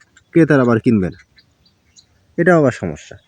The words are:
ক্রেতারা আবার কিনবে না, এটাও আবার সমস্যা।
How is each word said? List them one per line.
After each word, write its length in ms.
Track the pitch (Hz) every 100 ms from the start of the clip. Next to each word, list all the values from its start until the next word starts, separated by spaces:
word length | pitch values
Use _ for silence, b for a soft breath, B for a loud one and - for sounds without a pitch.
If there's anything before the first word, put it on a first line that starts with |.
| _ _ _
ক্রেতারা 320 | 170 147 143
আবার 160 | 123 110
কিনবে 280 | - 107 87
না, 100 | - _ _ _ _ _ _ _ _ _ _ _ -
এটাও 200 | 170 170
আবার 120 | 139
সমস্যা। 440 | - 90 76 - -